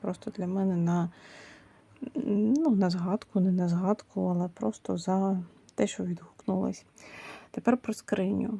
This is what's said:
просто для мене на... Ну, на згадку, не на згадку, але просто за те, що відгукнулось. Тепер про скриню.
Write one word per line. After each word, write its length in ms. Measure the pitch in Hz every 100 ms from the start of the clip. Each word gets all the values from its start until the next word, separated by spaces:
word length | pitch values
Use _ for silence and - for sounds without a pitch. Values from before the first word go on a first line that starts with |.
просто 300 | 196 180 214
для 160 | 208 180
мене 280 | 190 190 175
на... 340 | 170 175 170 - - - - - - - _ - - 285 -
Ну, 440 | 202 214 277 320
на 200 | 202 180
згадку, 500 | 180 175 208 - 196
не 120 | 185
на 160 | 180 175
згадку, 600 | 170 185 214 - 190 185 175
але 120 | 180
просто 500 | - 214 - - 180
за 460 | 185 190 190 190 170 - - -
те, 120 | 202
що 160 | -
відгукнулось. 800 | 180 170 - - - 190 196 190 - - - - - - -
Тепер 260 | - - 240
про 160 | -
скриню. 640 | 214 - 196 190 196 196